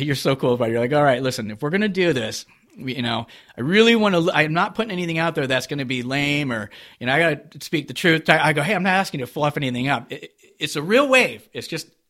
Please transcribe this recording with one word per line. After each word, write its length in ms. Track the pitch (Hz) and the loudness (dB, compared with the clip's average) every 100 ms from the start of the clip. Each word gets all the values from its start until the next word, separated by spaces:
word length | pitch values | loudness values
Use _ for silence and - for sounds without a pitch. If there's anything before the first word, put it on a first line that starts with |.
you're 120 | 147 | -4
so 220 | 131 147 135 | -2 0 0
cool 180 | 135 | 2
about 140 | 123 113 | 2 0
it." 40 | |
You're 80 | 117 | 0
like, 120 | 123 | 2
"All 100 | 147 | 2
right, 200 | 143 123 | 4 2
listen, 280 | 131 120 107 | 0 -4 -8
if 100 | 107 | -6
we're 100 | 147 | -4
gonna 180 | 196 214 | -2 0
do 240 | 185 175 | 2 2
this, 340 | 131 110 - - _ _ - | 2 -2 -6 -12 _ _ -14
we, 160 | 131 123 | -8 -4
you 60 | |
know, 240 | 117 117 117 - - - | -2 -4 -6 -16 -16 -6
I 20 | |
really 340 | 135 202 226 233 | 2 6 6 6
wanna, 220 | 208 175 | 4 2
l-, 120 | 170 | 2
I'm 200 | 151 156 | 0 0
not 200 | 170 202 | 0 -2
putting 180 | 180 226 | -2 -6
anything 260 | 180 170 160 | -4 -4 -2
out 160 | 165 | -2
there 120 | 156 135 | -2 -2
that's 180 | 131 - | -2 -2
gonna 180 | 143 | -6
be 180 | 127 127 | -4 -6
lame 500 | 123 139 143 147 139 | -4 -2 0 -2 -2
or, 180 | 113 104 - - - | -4 -6 -14 -20 -8
you 60 | 120 | -2
know, 60 | |
I 60 | 147 | 2
gotta 220 | 165 147 - 147 | 2 -2 -8 -18
speak 280 | - 160 139 | -6 -6 -6
the 60 | |
truth." 360 | - 175 160 165 | -2 2 4 4
I, 80 | 156 151 | 4 4
I 40 | |
go, 100 | 147 | 2
"Hey, 120 | 151 | 0
I'm 100 | 196 | 0
not 60 | 190 | 0
asking 260 | 190 185 143 | 0 0 -6
you 60 | 120 | -6
to 60 | |
fluff 240 | 156 147 147 | -2 -2 0
anything 320 | 135 120 135 | -2 -2 -2
up. 220 | 123 123 | -2 -4
It, 200 | 143 - _ _ - | -14 -14 _ _ -10
it's 160 | - 151 | -6 -4
a 60 | |
real 260 | 160 240 285 | 2 4 4
wave. 400 | 254 175 110 - | 4 2 -4 -14
It's 140 | 123 - | -12 -8
just 220 | 156 - _ | -8 -10 _